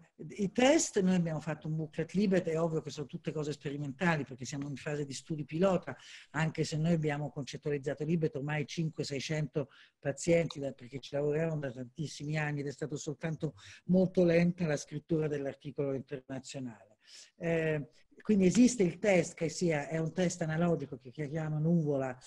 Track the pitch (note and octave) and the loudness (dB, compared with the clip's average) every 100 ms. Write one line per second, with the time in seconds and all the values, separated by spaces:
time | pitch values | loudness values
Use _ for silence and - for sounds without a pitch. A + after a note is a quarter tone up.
0 | - - D#3 - G3 - C4 D#4+ - G#3+ | -14 -16 -12 -4 -2 4 6 6 4 2
1 | F#3 F#3 E3 D#3 E3 D3+ D#3 D#3+ D#3 - | 4 4 2 -2 -4 -6 -4 -4 -4 -6
2 | D#3 F#3 G#3 F#3 E3+ D#3+ E3+ D#3 C#3 D3+ | -4 0 2 2 2 0 0 -2 -4 -8
3 | C3+ E3+ - D3 D3+ C#3+ D3 C#3+ C#3+ B2+ | -8 -8 -6 -4 -4 -4 -6 -6 -6 0
4 | F3+ D#3 B2+ B2 B2+ C#3+ C#3+ C3+ D#3 D3 | 2 2 -2 -8 -10 -8 -8 -8 -6 -6
5 | C#3 C3 - D3+ C3+ D#3+ G3 F3+ - B2+ | -6 -8 -8 -8 -6 2 2 2 -2 -12
6 | - - - D3 D#3+ D#3 D3+ D3+ D#3+ E3+ | -14 -20 -8 -2 -2 0 -2 0 2 2
7 | D3+ C#3+ D3 D3+ C3 C#3+ D3+ D3 C3+ C3+ | 2 -2 -4 -8 -10 -8 -4 -4 -2 -4
8 | D3+ E3+ D#3 C3+ D3 D3+ C#3+ - D#3+ - | 0 0 0 -2 -4 -2 -4 -4 -4 -4
9 | C#3 C#3 - D#3 D3 D#3 C3 - - _ | -6 -4 -4 -4 -2 -4 -6 -8 -20 _
10 | D3 C#3 - E3+ D3+ D3 C3+ - A#2+ - | -6 -4 2 4 2 -4 -8 -8 -14 -14
11 | - C#3+ D3 D3+ E3 D3+ C#3 B2 B2 - | -6 -2 0 0 -2 -2 -6 -8 -12 -8
12 | C#3+ - D3 D#3 D3 D3 C#3+ C3+ D#3 D3 | -8 -8 -6 -4 -2 -4 -6 -6 -6 -6
13 | - - E3 D#3 D#3 - - - - F3+ | -8 -8 -6 -6 -6 -8 -20 -10 2 4
14 | F#3 F#3 F3 E3 F3 F3 E3 C#3+ - D3 | 4 4 4 6 4 2 0 -2 -4 -10
15 | - D#3+ D#3 D3 C#3 C3+ D3 C3+ C#3 C3+ | -2 0 0 -2 -4 -6 -8 -4 -2 -2
16 | C3+ C3+ - C3 - C#3 B2 G#2+ - _ | -6 -10 -10 -10 -10 -10 -10 -12 -20 _
17 | _ - - - E3+ E3 D#3+ D3+ - _ | _ -20 -20 -6 -2 0 0 -2 -4 _
18 | _ - - G#3 F#3 F#3 B3 - F3 - | _ -8 2 6 6 8 6 6 2 2
19 | G#3+ F3+ - - D#3 - F3 D3+ C#3+ D#3+ | 4 6 4 0 -4 0 2 2 0 -2
20 | D#3+ F#3 F3 - D#3+ D#3 F3 D#3+ C3+ C3 | -2 0 0 0 -2 0 2 0 -2 -12
21 | C3 D#3 C#3+ D#3+ D#3 D3+ D#3+ F3 D3 C#3 | -12 -8 -6 -4 -2 0 2 4 2 0
22 | C3 B2+ | -2 -6